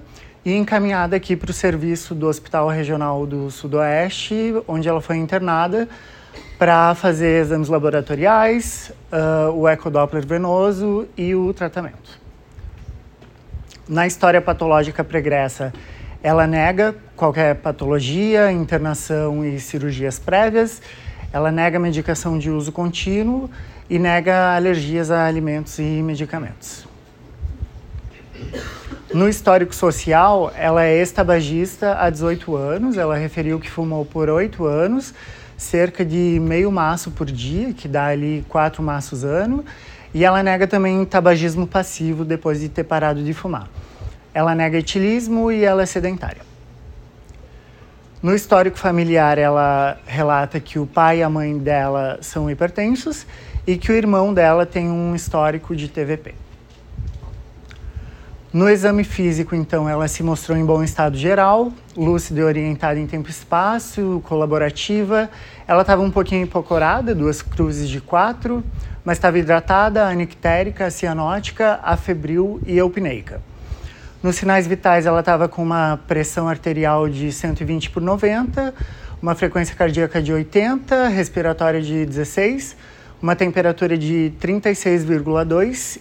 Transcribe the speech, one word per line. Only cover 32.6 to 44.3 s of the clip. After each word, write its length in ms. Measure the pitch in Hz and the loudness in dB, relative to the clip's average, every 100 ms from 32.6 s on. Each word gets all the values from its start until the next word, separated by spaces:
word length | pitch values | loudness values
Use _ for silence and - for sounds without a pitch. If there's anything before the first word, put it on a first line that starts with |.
| 139 180 254 208 | -2 -2 -2 0
ela 180 | 156 151 | 0 0
referiu 440 | 156 170 156 156 | -4 -4 -4 -4
que 100 | - | -6
fumou 340 | - 160 156 | -6 -4 -4
por 240 | 147 160 151 | -6 -2 0
oito 380 | 160 208 - 156 | 0 0 -2 -2
anos, 480 | 147 180 254 262 - - - - - | 0 0 0 -4 -16 -20 -20 -20 -16
cerca 480 | - 170 180 175 | -4 0 0 0
de 360 | 170 170 175 170 | -2 0 2 2
meio 300 | 160 165 202 | 0 0 2
maço 400 | 190 156 170 175 | 2 0 -2 -6
por 160 | - 143 | -6 -6
dia, 460 | 127 123 170 247 | -6 -4 -4 -4
que 140 | - 147 | -6 -4
dá 200 | 143 143 | -2 0
ali 360 | 143 147 151 - | -2 -2 -4 -2
quatro 320 | 160 156 156 | 0 0 -2
maços 420 | 156 143 139 135 | -4 -4 -6 -6
ano, 400 | 139 160 220 277 294 - - - - 156 | -2 -2 0 -2 -6 -16 -20 -20 -8 2
e 100 | 180 | 4
ela 160 | 190 | 4
nega 240 | 190 185 190 | 2 2 2
também 400 | 202 185 185 185 | 2 2 2 2
tabagismo 640 | 190 180 170 170 160 175 | 4 4 4 2 -2 -2
passivo 580 | 190 185 - 160 160 160 | -2 -2 -4 -4 -2 -2
depois 360 | 160 160 147 | -2 -2 -2
de 80 | 151 | -4
ter 160 | - 160 | -6 -2
parado 380 | 160 151 147 | 0 0 -2
de 100 | 147 | -4
fumar. 360 | 156 185 117 95 - - - - - - | -6 -6 -6 -8 -16 -16 -14 -14 -14 -8